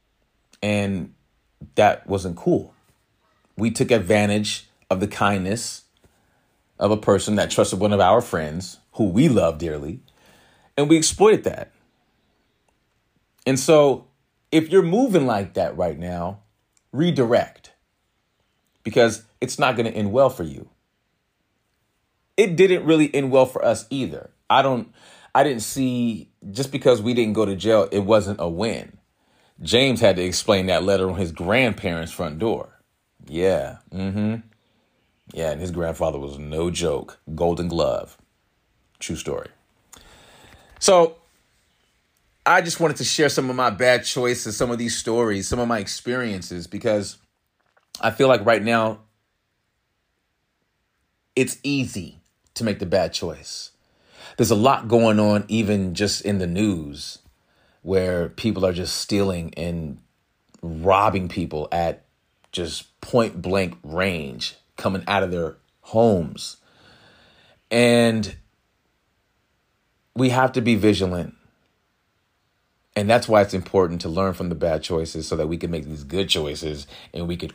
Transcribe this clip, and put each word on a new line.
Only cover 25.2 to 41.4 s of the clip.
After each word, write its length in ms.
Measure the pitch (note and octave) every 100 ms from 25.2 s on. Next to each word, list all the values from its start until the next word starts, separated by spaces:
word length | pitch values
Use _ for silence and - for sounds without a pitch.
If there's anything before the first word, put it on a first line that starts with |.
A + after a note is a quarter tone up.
| -
I 100 | C3
didn't 180 | D3+ A#2+
see, 680 | G#2+ C#3 C3 B2 A#2+ G#2 - _ G#2
just 220 | G2 C#3
because 280 | C#3 C#3+ B2
we 140 | G#2+
didn't 200 | A#2+ A2
go 100 | G#2+
to 100 | G2+
jail, 340 | F#2+ G2+ A2 E2+
it 80 | G2+
wasn't 400 | G2 G#2+ F#2+ G#2
a 80 | E2+
win. 500 | E2+ A2+ D2 - - _ _ _ _ _ _
James 380 | E2 A#2 C3+ A#2
had 160 | A2+ F2+
to 60 |
explain 440 | F2+ F#2 - G2+ F#2
that 180 | E2+
letter 240 | F#2 G2 F#2+
on 80 | F2+
his 160 | F2
grandparents' 800 | D#2 F2 G#2+ B2 G2+ G2 E2 E2
front 260 | - E2+ D#2
door. 420 | A2+ D#2+ - _ _ _ _ _ -
Yeah, 520 | D#2+ F#2+ E2+ C2+ - _
mm-hmm. 440 | F2+ F#2+ G2+ G#2+ A2+ - _ _ _ _ _ _ _ _
Yeah, 180 | - E2
and 100 | D2
his 100 | F2+
grandfather 480 | E2+ E2 D#2+ E2 D2
was 200 | C#2 C#2+
no 320 | D2 D2+ F2
joke. 480 | E2+ E2+ C#2 - - -
Golden 340 | D#2 F2 E2+ F2
Glove. 500 | E2 C#2+ A#1 - _ _ _ _ _ _ _ _ _
True 180 | - D#2
story. 320 | - B1+ - _ _ _ _ - - - - - - - _ -
So, 380 | - F3+ E3 - _ _